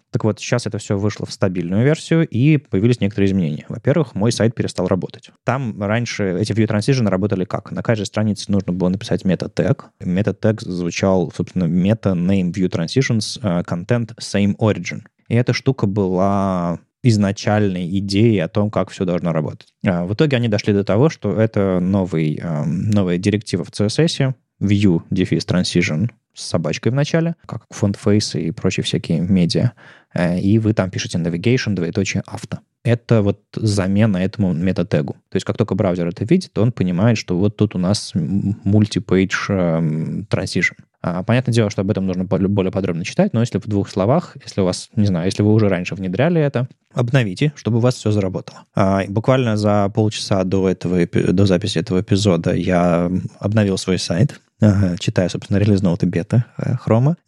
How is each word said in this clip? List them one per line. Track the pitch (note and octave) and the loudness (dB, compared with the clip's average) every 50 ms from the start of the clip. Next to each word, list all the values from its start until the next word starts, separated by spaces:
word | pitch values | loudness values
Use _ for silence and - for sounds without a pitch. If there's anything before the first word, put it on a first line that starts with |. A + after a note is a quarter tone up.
| _ _ | _ _
Так | - - - | -6 -2 -2
вот, | A2 G2 - | 0 -2 -2
сейчас | - - B2+ A#2+ - | -4 -2 -2 -2 -2
это | A2+ - - | -4 -8 -8
все | - - G#2+ G2 | -4 -4 -2 0
вышло | G#2 G#2 - - - | 0 -2 -4 -4 -10
в | - | -12
стабильную | - - - F#2+ F2+ F2+ E2+ E2+ F#2+ G#2 B2 | -4 -2 -2 -2 0 -2 -4 -2 0 2 2
версию, | C#3+ D#3 - - - E3 E3 E3 | 2 2 0 0 0 2 2 2
и | - - A2 C3 D#3 D#3 | 0 0 2 4 4 4
появились | C#3+ - _ - F#2+ G#2 A#2+ B2+ - | 2 0 _ -2 2 2 2 2 2
некоторые | G2+ G2 G2+ - G2 G2 | 0 -2 0 2 2 2
изменения. | F#2+ G2 F2 D2 D2+ - - - | 2 2 0 0 -2 -6 -8 -10
Во-первых, | - A2 - C3 C#3+ F3 C#3+ - - | -12 -2 0 0 2 2 0 -2 -2
мой | F#2+ G2+ A#2+ | -2 0 0
сайт | A2+ - G2+ A2+ - | 2 2 0 0 0
перестал | - F#2+ F2+ - - F#2 F2+ | -2 -6 -4 -4 -4 0 0
работать. | G2 F2+ D2+ - - - - - _ _ _ | 0 -2 -2 -8 -12 -20 -20 -20 _ _ _
Там | - A#2 C#3 C3+ A2 G2 F#2+ | -2 -2 -2 -2 -4 -4 -4
раньше | G#2 G2+ G#2+ A#2+ A#2+ - - - G#2 F#2+ F#2 F2+ | -2 0 0 0 -2 -4 -4 -2 -2 -2 0 0
эти | G#2+ - | -2 0
view | G#2 G#2+ A2 G#2+ | 2 0 2 2
transition | A2 G#2+ G2+ - C3+ C3 A2+ G2+ | 0 0 2 2 2 2 2 0
работали | F#2 F#2 G#2 G#2 G#2 F#2 F2+ | 0 0 0 0 0 -2 -2
как? | - - D#2 - - | -4 -6 -8 -8 -10
На | E2+ F2+ - | -10 -6 -2
каждой | - A#2 G#2+ G2 | -2 -2 -2 -2
странице | - - G#2+ G#2+ G#2+ G2+ - - - | -4 -4 -2 0 0 -2 -4 -4 -2
нужно | G2+ G2 F#2 - | -2 -2 0 -2
было | F2+ F#2 F2 F2+ | -2 0 0 0
написать | F#2 G#2 - - F#2+ F2 - | 0 -2 -2 -4 -4 -2 0
мета-тег. | F#2 F2 - - - - - D#2+ - - - - - _ _ | 0 -2 0 -4 -4 -2 -2 0 0 0 -2 -4 -16 _ _
Мета-тег | - F#2 F2+ F#2 G#2+ G2+ F#2 - - G#2+ A2 G#2+ | -4 -2 0 0 0 0 -2 0 0 0 0 0
звучал, | - F2+ F2+ F2 F2 F2 - - - G2 F#2+ F#2 E2+ C#2+ - | -4 -8 -6 -4 -4 -4 -2 0 2 2 2 2 0 -2 -4
собственно, | - F#2 - - F#2 F2 | -6 -8 -4 -2 -2 0
meta | D#2+ E2+ F2+ F2+ G2 A2+ - - G2+ F#2 | 2 2 2 2 0 -2 0 -2 -2 0
name | E2+ F2 F#2 G2 G2 F2+ F2 | 0 0 0 0 0 0 -2
view | E2 F#2+ F#2 F2+ | -2 -2 -2 -2
transitions, | - F2 E2 E2 - C3 C3 - A#2+ A2 - - - - | -2 -4 -6 -2 0 0 0 2 0 -2 -2 -6 -8 -6
э, | - G2+ F2 F2 | -4 -2 -2 -2
content | F2 - - F2 G2+ - A#2+ A#2+ A#2 - - - | -2 -4 -6 -8 -2 -2 -2 -2 -2 -6 -10 -14
same | - - - G2 G2+ G2+ G2 | -12 -4 -2 0 0 0 0
origin. | - A#2 G#2+ F#2+ F2+ E2+ - - G#2 - - _ _ _ _ | 2 2 0 0 0 -4 -8 -10 -12 -14 -18 _ _ _ _
И | A2+ | 0
эта | A#2 B2 - | 0 2 0
штука | A#2+ - - C3+ C3 - - | -2 0 0 -2 0 0 -2
была | G2+ G2 G#2 G2 F#2 F#2 F2+ F#2+ G2 G2+ G2+ G2 G2 F#2 F2+ F2 F2 E2+ E2 - _ _ _ | 0 2 0 0 2 2 2 2 2 2 0 0 0 0 -2 -2 -4 -4 -6 -10 _ _ _
изначальной | - B2 G#2+ G#2 G#2 G2 G2+ - - A2 G#2 G#2+ G#2+ G2 F2+ F2+ F2+ D#2+ G2 G2 | 2 4 4 4 4 2 0 -2 -2 0 2 2 2 0 0 -2 -4 -4 -4 -4
идеей | G2+ G2 G2 G2 A2+ A#2 A2 F#2+ | -2 0 2 4 4 4 4 2
о | D#2+ E2 | 0 0
том, | - G#2+ G#2 G#2 | 0 -2 -2 0
как | - F#2 F#2+ - | 0 -2 -2 -4
все | - - G2 | -4 -4 -2
должно | F2 F2 F2 E2 F2 | -2 -2 -2 -2 -2
работать. | D#2+ D#2+ D2+ - - - - _ _ _ - | -2 -2 -2 -4 -8 -12 -20 _ _ _ -2
А, | G#2+ F2+ F2 F2 | -2 0 0 -2
в | F2+ | -4
итоге | A2 - D#3 D3 C3 | 0 0 2 2 2
они | A#2+ A#2+ A2+ | 0 0 0
дошли | G2+ G2+ - - G2+ | 0 0 2 2 2
до | G2+ G2+ | 2 2
того, | - F#2+ A2 C#3 D#3+ | 2 2 4 2 2
что | - - - G#2 - G2+ | 0 -2 -4 -2 0 2
это | A2 A2+ - G#2 G2 F#2+ F#2 F2+ | 0 2 2 0 2 2 2 2
новый, | F2+ F#2 G2 G2+ F#2 E2+ E2 D#2+ D#2+ D#2 D2+ - | 2 2 2 2 0 0 0 0 0 0 -2 -4
эм, | - F2 D#2+ D2+ D#2 D#2+ D2+ G2 G2+ G#2+ | -4 -4 -4 -2 -2 -2 -2 -2 -2 0
новая | G#2 G#2 F#2+ F2+ F2 | 2 2 2 2 0
директива | F2 G#2 G#2 G2+ G#2 - - - F2 D#2 | 0 2 0 0 0 -2 -4 -4 -4 -4
в | - | -8
C | - - G#2 | -4 -2 -2
S | G#2+ - - | 0 2 0
S, | D#3 E3+ - - C#3 C3 B2 - _ _ _ _ | 0 0 0 0 -2 -2 -2 -6 _ _ _ _
view | G#2 G2 G#2 G2+ G#2+ G2 E2+ E2 - - | 0 2 2 4 4 4 4 2 0 -2
дефис | - F#2 F#2 - - D#2 - | 0 0 0 0 0 -2 0
transition | - - F2+ F2 - - E2+ E2+ - D2+ D#2 G#2+ A#2 - _ _ _ _ | 0 0 0 0 2 0 0 0 0 0 -2 -2 -2 -4 _ _ _ _
с | - | -14
собачкой | - - - F2 D#2 D2 - - - A#2 | -10 -4 -4 -2 -2 -2 -6 -2 -4 -2
в | B2 | 0
начале, | C#3+ C#3+ - - E3 E3 E3+ E3 - _ | 0 0 0 0 0 0 0 -4 -6 _
как | - - A#2 - _ | -12 -12 -12 -12 _
фонд | - - G#2+ G2+ G2 | -6 -2 -2 -2 -2
фейс | - - G#2+ G2+ G#2+ - - - | 0 2 2 2 2 2 0 -4
и | - - E2+ | -4 -4 -4
прочие | - - - F#2+ - - - | -6 -2 -2 -2 -2 -2 -4
всякие | - - - - - E2+ D#2+ | -2 -4 -4 -2 0 0 0
медиа. | F2 - G2+ F#2 F2 E2 - E2 - B2 - - - - - - _ _ | 2 2 4 4 4 2 2 0 0 0 -2 -6 -18 -20 -20 -20 _ _
Э, | _ - F2 E2+ F2 F#2 | _ -2 0 0 0 0
и | F#2+ G2 G#2 A2+ | 2 2 2 4
вы | A2 G#2 G#2+ | 4 2 2
там | - F#2 F#2 | 2 0 -2
пишете | - A2 - - - | -4 -6 -6 -4 -4
navigation, | F2+ E2 F2 E2+ E2+ F2+ A2+ B2+ B2+ - A2 G2+ | -2 -2 -2 -4 -2 0 0 0 0 0 -2 -2
двоеточие, | F2+ E2+ E2 - G2+ F#2 - - F#2+ - | -2 -4 -2 -2 -2 -2 -2 -4 -6 -6
авто. | - - - - - - - - _ _ _ _ | -6 -12 -12 -10 -10 -12 -12 -12 _ _ _ _
Это | A#2 A#2+ A#2 - - A#2+ A2 | 0 0 0 0 2 2 2
вот | G2+ G2+ G2 - _ _ - | 2 0 -2 -4 _ _ -8
замена | - - A2 G2+ G2+ F2+ F#2+ G2 G2+ A2+ A2+ G2 F2+ | -2 -2 0 0 0 0 0 2 2 2 2 2 0
этому | F#2 F#2+ - - G2+ F2+ | -2 -2 0 0 0 0
мета-тегу. | E2+ D2+ F2+ G2 F2+ - F2 - - D#2+ C#2+ C#2 - - _ _ | 0 0 0 -2 0 -2 0 0 0 0 0 -2 -8 -12 _ _
То | - | -6
есть | F#2+ - | -4 -4
как | - - | -4 -2
только | - G#2+ - G2+ | -2 -2 -2 0
браузер | F#2+ G#2+ F#2 F2 F2+ E2+ E2+ | 0 0 0 0 0 -2 -4
это | - - G2+ | -4 -6 0
видит, | A2+ F3 F#3 - - _ - | 2 2 2 2 -2 _ 0
он | G#2+ B2+ | 0 0
понимает, | - - F#2+ F2+ F2+ E2+ G#2 A#2+ A2+ | 0 0 -2 -2 0 2 2 2 2
что | G#2 - - F2+ F2 | 0 -2 -4 -2 0
вот | G2 G#2+ G#2+ | 0 0 2
тут | - A2 G#2+ - | 0 0 0 0
у | F#2 | -2
нас | F2+ F2+ G#2 - - - - | 0 0 -2 -2 -4 -4 -4
м-, | G2 D#2+ - F#2 G2 G2 G2 G#2 - - | -4 -2 0 -2 -2 -2 -2 -4 -2 -2
мультипейдж, | G2 G2+ G#2+ G#2+ G#2 - F#2 G#2 - G#2+ F#2+ F#2+ F#2 - - - - | 2 4 4 2 2 0 -6 -2 0 2 2 2 2 -2 -6 -4 -2
эм, | G2+ F#2+ F2+ E2+ D#2+ E2 E2 D#2 D#2 D#2+ E2+ - - - G2+ - | 0 0 0 0 0 0 0 -2 -2 -4 -4 -4 -6 -8 -4 -2
transition. | - E2+ G2 - - F#2+ F2 - - - - _ _ _ | -2 -2 -2 -2 -2 -2 -2 -2 -4 -8 -20 _ _ _
А, | - E2+ E2+ F2+ | -6 -4 -4 -4
понятное | F#2+ - A2+ C3 C3 C3+ A2 | -2 0 0 0 0 2 2
дело, | A#2+ G#2+ G2+ | 2 2 2
что | - - | 0 -2
об | F#2+ G2 | -2 0
этом | G#2 F#2+ F#2+ | 0 0 -2
нужно | F#2+ F2+ F#2 F#2 | -2 -2 -4 -2
по-, | F#2+ G#2+ | -2 0
более | E2+ G2 F#2+ G#2 G2+ F#2 F#2 | 0 2 2 2 0 0 0
подробно | - G2 F#2+ F#2 E2+ E2 F2 | -2 -2 -4 -2 -4 -6 -6
читать, | - - - F#3 G3+ | -4 0 0 0 0
но | - A2+ | 2 0
если | A#2 - - F#2+ | -2 0 -2 -6
в | - | -4
двух | A2 G2+ G2+ F#2+ - | -2 -2 -2 -2 -2
словах, | - G2+ F#2+ A2+ C#3 F3 - - - - - | -2 0 2 2 2 0 0 -4 -16 -20 -20
если | - - - | -8 -2 0
у | F#2+ | 0
вас, | F2+ F#2+ - - - _ | 0 0 -4 -10 -6 _
не | A2+ G#2 | 0 2
знаю, | G#2 F#2 E2 E2 | 2 2 0 0
если | G2 - - | -2 0 2
вы | G#2 G#2 G#2+ | 2 4 4
уже | A2+ A2 G2+ | 4 4 4
раньше | F#2+ E2+ F2+ - - | 2 0 -2 -6 -6
внедряли | F#2 F#2+ F#2 F2+ G#2+ C3+ E3+ F3+ D#3+ | -6 -6 -4 0 0 0 2 2 2
это, | D3+ C#3 - A#2+ C3 - - _ _ _ | 0 0 0 -2 -4 -4 -8 _ _ _
обновите, | - C#3 B2 A#2 C#3 C3+ A#2 G2 F2+ - C#3+ D3+ - | -4 -2 -2 2 2 0 0 0 0 0 -2 -2 -2
чтобы | - - G#2+ A2+ A#2 | -2 -2 0 0 2
у | |
вас | A#2 B2+ A#2+ | 2 2 0
все | - - A2 | 0 -2 0
заработало. | G#2 G#2 F#2+ F#2+ F#2 D#2 - - - - - _ _ | 0 2 0 -2 -4 -6 -10 -10 -18 -20 -20 _ _
А, | - G2+ F#2+ G2 G2 | 0 2 2 2 0
и | F#2+ F#2+ | 0 -2
буквально | G2 A2 G#2+ - C3 C3 B2+ A2+ G#2+ | -4 -2 2 2 2 2 2 0 0
за | G#2 G#2 G#2 G#2 G#2 G2+ G2 G#2+ | 0 2 2 2 2 0 0 0
полчаса | A2+ G#2+ G#2+ - - - - G#2 F#2+ F#2 | 0 0 0 -2 -4 -4 -2 0 0 0
до | F#2 G2 G2 F#2+ F#2+ | 0 0 2 2 2
этого | F2+ - - E2+ F2+ F2+ | 0 0 -2 0 2 2
эпи-, | E2+ - - - - - | 0 2 2 0 2 2
до | F2+ F#2 G2+ | 2 4 4
записи | G2 F#2 F2 G2+ G2 - D#2+ | 4 2 2 0 -2 -4 -4
этого | - - F#2 F#2 | -2 0 -2 -2
эпизода | G2 - G2+ F#2+ G#2 G#2 F2 E2+ E2+ F2+ F#2 | 0 0 0 2 4 2 2 2 0 0 -2
я | F#2+ E2+ F#2 F2+ F2 F2 F2 E2+ E2+ F2 F2 F#2 F#2 - - - - | 0 0 0 2 2 2 2 2 2 0 0 -2 -4 -6 -8 -10 -6
обновил | - G2+ G#2+ A2 G#2 G2 F#2+ F#2 | -6 -2 0 2 2 2 0 -2
свой | - F#2+ F#2 E2+ | -2 -2 -2 -2
сайт, | - - F2 E2+ C#3 - - - _ _ _ _ | -2 -2 0 0 0 0 0 -8 _ _ _ _
ага, | G#2+ G#2+ F#2+ G2 G2+ F2+ F2 F#2 | 4 4 4 4 2 0 0 -2
читаю, | - - A2 - F2+ E2+ | -4 -2 0 0 0 0
собственно, | - F2 - - G#2 | -2 -6 -6 -2 0
релиз-ноуты | G2 G2+ G#2+ G2+ F#2+ G#2 F#2 F#2 - - | 2 4 4 2 2 2 0 0 0 0
беты, | F2+ F2 F2 E2 - - A#2 A#2+ - _ - | 0 0 -2 -2 2 0 0 0 0 _ -6
э, | - - A#2+ | -4 -4 -4
Хрома, | A#2+ - - A2 A#2 B2+ D3 E3+ - _ | -4 0 2 2 4 4 2 0 -2 _